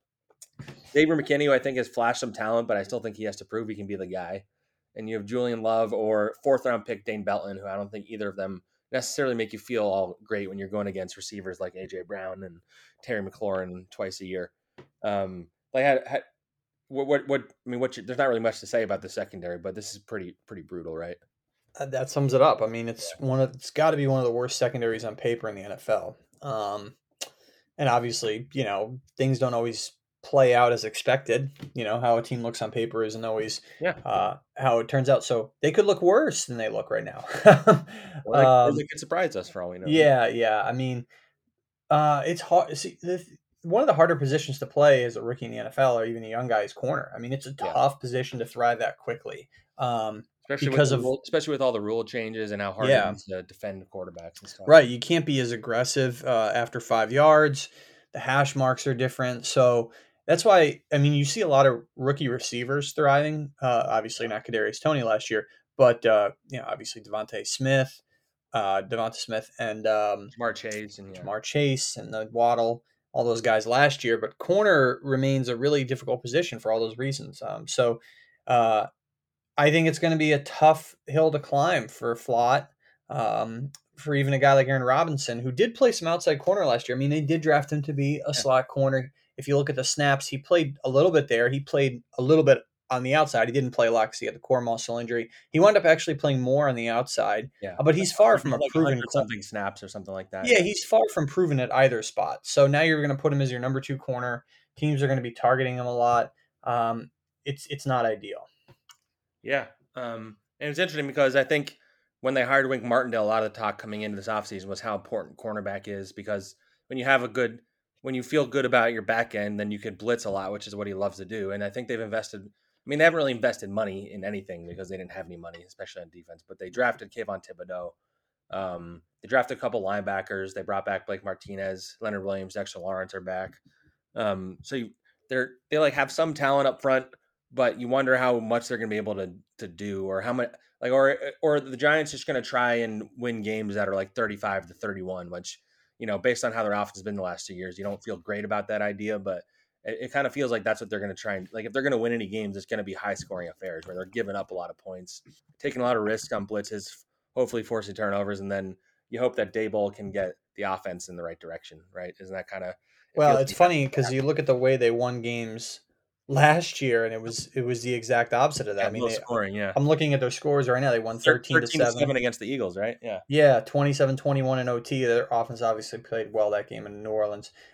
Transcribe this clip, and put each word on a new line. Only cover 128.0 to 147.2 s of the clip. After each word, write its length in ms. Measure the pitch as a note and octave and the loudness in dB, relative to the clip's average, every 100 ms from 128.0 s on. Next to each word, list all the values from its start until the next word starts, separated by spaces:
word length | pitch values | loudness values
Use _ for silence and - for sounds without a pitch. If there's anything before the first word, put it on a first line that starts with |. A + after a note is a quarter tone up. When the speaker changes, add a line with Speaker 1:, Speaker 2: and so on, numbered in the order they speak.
| _ _ _ _ _ | _ _ _ _ _
Speaker 1:
Um, 500 | F#2+ F#2+ F2 E2+ E2+ _ _ | -8 -8 -8 -12 -18 _ _
they 60 | F#2+ | -2
drafted 300 | B2+ A#2+ - | 0 0 -4
a 40 | |
couple 200 | G2 G#2 | -6 -4
linebackers. 720 | F#2+ G2+ G2 G2 F#2+ G2 F#2+ | -4 -4 -4 -6 -6 -8 -8
They 80 | G2 | -10
brought 240 | F2+ G2 G#2 | -6 -6 -4
back 220 | F#2+ - | -6 -6
Blake 160 | G2 | -10
Martinez, 760 | F#2+ F#2 - G2 G2 F#2+ - - | -8 -10 -10 -8 -6 -8 -12 -10
Leonard 240 | A2 G2+ G2 | -8 -6 -4
Williams, 280 | G2 F#2+ | -6 -6
Dexter 260 | G#2 F#2+ F#2+ | -10 -10 -10
Lawrence 340 | F#2 F#2+ F#2+ | -8 -6 -8
are 80 | F#2+ | -10
back. 320 | F2+ F#2 F#2+ - _ _ _ _ _ A2+ | -8 -8 -8 -12 _ _ _ _ _ -6
Um, 420 | G#2+ F#2+ F#2 F2 | -4 -4 -8 -14
so 140 | - C#3 | -10 -10
you, 140 | A2 _ _ _ - | -10 _ _ _ -6
they're, 240 | C3 B2+ - - | -4 -4 -8 -2
they, 100 | D3+ | 2
like, 140 | D3 | 2
have 180 | C#3+ C#3 | 2 -2
some 220 | - E3 | 0 -2
talent 340 | C#3+ C#3 C#3 C#3 | 0 2 4 2
up 140 | C3 | 0
front, 240 | C3+ C3 C3 - _ _ _ | 2 2 0 -16 _ _ _
but 280 | B2+ B2 A2 | 0 0 0
you 80 | B2 | -2
wonder 300 | C3+ C3 B2+ | 0 2 4
how 220 | B2+ A#2+ | 4 2
much 280 | A2 A#2+ A#2 | 0 -2 -2
they're 100 | A#2+ | -6
gonna 120 | A2 | -4
be 80 | G#2+ | -4
able 180 | G#2 G2 | -4 -4
to, 160 | F#2 F2+ _ - | -6 -10 _ -16
to 80 | G2+ | -16
do, 380 | E2+ G#2 F#2+ F#2+ | -10 -8 -6 -4
or 140 | F#2+ | -4
how 120 | A2+ | -2
much, 160 | B2+ A#2+ - _ - | -2 -4 -8 _ -8
like, 100 | B2 | 0
or, 260 | C3+ C3+ C#3+ C#3 - | 4 4 2 -6 -2
or 180 | D#3 D3 | 0 0
the 180 | C3+ B2+ | -2 -2
Giants 340 | D3 D#3 D3 | 2 2 0
just 160 | C#3 - | -8 -6
gonna 140 | C3 | -6
try 340 | A#2 B2+ B2 A#2+ | -2 0 0 0
and 340 | A2+ G#2+ - B2+ | -2 -6 -10 -8
win 260 | A#2+ A2+ | -6 -6
games 340 | G#2 A2 G#2 G#2 | -4 -4 -4 -4
that 120 | G2 | -2
are, 80 | G2 | -2
like, 200 | G2 - | -4 -4
thirty-five 520 | A2 G#2 G#2+ G2 E2+ | -4 -4 -4 -4 -6
to 60 | |
thirty-one, 560 | - G#2+ G2 F#2 F2+ F2 | -10 -8 -8 -8 -10 -10
which, 300 | F2+ F2+ - _ _ _ - | -12 -14 -16 _ _ _ -12
you 100 | A2+ | -6
know, 100 | G2 | -2
based 260 | B2+ A#2+ | 0 0
on 80 | A#2+ | -2
how 120 | A2+ | -2
their 100 | G#2+ | -2
offense 240 | G#2 G2+ G2 | -2 -4 -8
has 60 | |
been 120 | G2+ | -10
the 60 | G2+ | -6